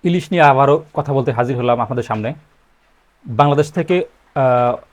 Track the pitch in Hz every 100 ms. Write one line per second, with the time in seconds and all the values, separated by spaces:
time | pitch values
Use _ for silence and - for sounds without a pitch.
0 | 180 175 151 175 147 135 139 151 151 -
1 | 143 135 127 117 123 123 120 120 117 123
2 | 110 110 110 151 _ _ _ _ _ _
3 | _ _ - 113 147 143 151 180 156 180
4 | - _ _ - 131 123 120 120 -